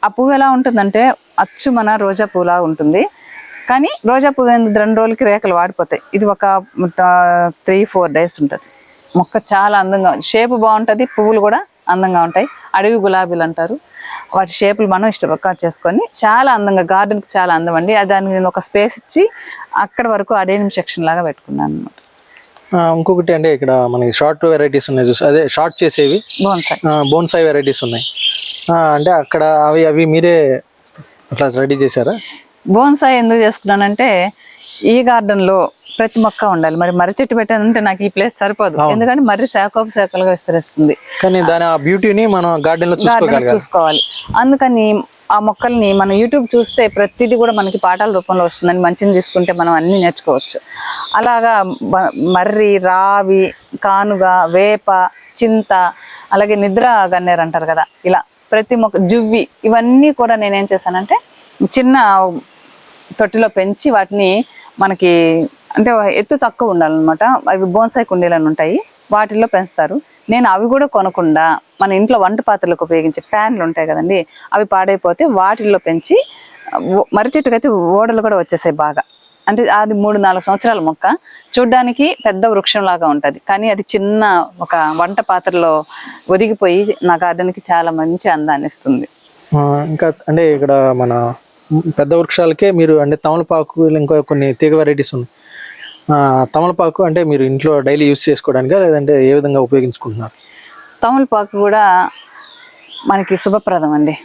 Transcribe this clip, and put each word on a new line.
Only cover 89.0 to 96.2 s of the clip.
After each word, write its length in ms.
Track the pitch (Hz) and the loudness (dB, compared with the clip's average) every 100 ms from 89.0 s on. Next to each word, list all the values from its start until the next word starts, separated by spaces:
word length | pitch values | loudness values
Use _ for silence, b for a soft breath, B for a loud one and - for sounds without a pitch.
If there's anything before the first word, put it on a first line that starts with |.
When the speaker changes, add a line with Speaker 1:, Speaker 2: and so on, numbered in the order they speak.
| 143 - - - - 147 | -4 -16 -20 -20 -4 0
Speaker 2:
ఆ, 280 | 143 143 151 | 0 0 -2
ఇంకా 260 | 156 165 151 - | -2 -2 -2 -2
అంటే 260 | 156 165 147 | 0 2 2
ఇక్కడ 160 | 139 | 2
మన 600 | 139 135 127 123 120 120 127 _ _ _ 156 165 - | 2 2 0 0 0 -2 -6 _ _ _ -2 -2 -2
పెద్ద 140 | 143 | 0
వృక్షాలకే 580 | 170 170 - 170 156 202 | 0 0 0 0 2 2
మీరు 220 | 180 160 | 2 2
అంటే 220 | 156 143 151 | 2 2 -2
తమలపాకు, 720 | 156 160 160 165 151 - 160 | -2 -2 0 -2 -2 0 0
ఇంకా 320 | 156 143 151 | 2 2 0
కొన్ని 320 | 139 143 139 | 0 -2 0
తీగ 240 | 123 156 156 | 0 2 2
వెరైటీస్ 380 | 151 143 135 131 | 2 0 -2 -6
ఉన్నాయి. 240 | 123 B B B B B B B - | -10 B B B B B B B -2
ఆ, 340 | 151 | 0